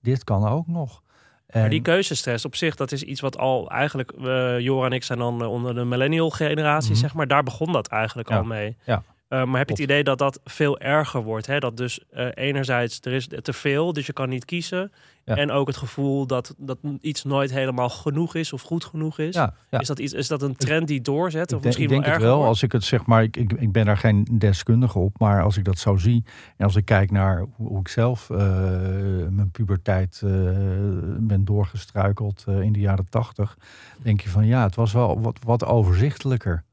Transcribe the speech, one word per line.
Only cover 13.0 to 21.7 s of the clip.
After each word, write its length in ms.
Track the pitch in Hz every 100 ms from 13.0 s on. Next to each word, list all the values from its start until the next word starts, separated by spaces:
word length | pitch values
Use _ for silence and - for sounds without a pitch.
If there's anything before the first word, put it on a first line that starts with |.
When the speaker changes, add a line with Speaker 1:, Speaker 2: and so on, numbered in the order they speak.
Speaker 2:
er 80 | -
is 140 | 131 127 -
te 120 | -
veel, 400 | - 143 139 170
dus 120 | 151 139
je 80 |
kan 160 | 139 131
niet 160 | 127 -
kiezen. 460 | 175 165 180 202 _ _ _
Speaker 1:
Ja. 120 | - 110
Speaker 2:
En 160 | 143
ook 160 | 135 139
het 100 | 135
gevoel 500 | 127 - 139 139 131
dat, 280 | 131 123 -
dat 200 | 135 131 147 139
iets 220 | 156 147
nooit 280 | 139 139 139
helemaal 380 | 135 131 123 123
genoeg 460 | - - 143 165 165
is 180 | 160
of 80 | 135
goed 240 | - 165 -
genoeg 340 | 156 156 156
is. 160 | 156 180
Speaker 1:
Ja, 180 | 120 - _
ja. 100 | 127
Speaker 2:
Is 80 | -
dat 120 | 139
iets, 140 | 131
is 140 | - 131
dat 140 | 147
een 80 | 139
Speaker 1:
Ik 60 | 127
Speaker 2:
trend 300 | 135 156 165
die 140 | 143
doorzet? 400 | 123 143 180 160 180
Speaker 1:
ik 40 | 117
Speaker 2:
Of 40 |
Speaker 1:
denk, 20 |
Speaker 2:
misschien 200 | 120